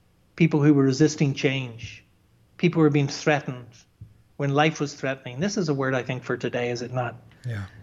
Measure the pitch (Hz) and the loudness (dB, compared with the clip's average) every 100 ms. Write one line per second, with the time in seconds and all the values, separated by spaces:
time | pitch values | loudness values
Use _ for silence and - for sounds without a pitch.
0 | _ _ _ - 165 156 147 143 135 131 | _ _ _ 2 2 4 4 6 4 4
1 | 151 - 143 135 135 135 127 113 113 - | 2 4 0 0 -2 -2 -8 -12 -16 -18
2 | _ _ _ _ _ - 175 165 151 147 | _ _ _ _ _ 0 0 4 4 4
3 | 139 - 160 143 - 123 117 - _ _ | 0 -2 0 0 -2 -12 -14 -20 _ _
4 | - _ _ - 139 139 156 156 143 - | -20 _ _ -6 -2 2 2 0 -8 -6
5 | 135 131 127 127 202 208 160 135 131 131 | -8 -8 -10 -6 -4 -2 -2 0 0 -2
6 | 120 123 - 123 123 123 120 120 117 127 | -4 -8 -4 -4 -4 -4 -4 -4 -6 -6
7 | 120 - - _ 123 107 95 - | -6 -8 -20 _ -10 -8 -10 -16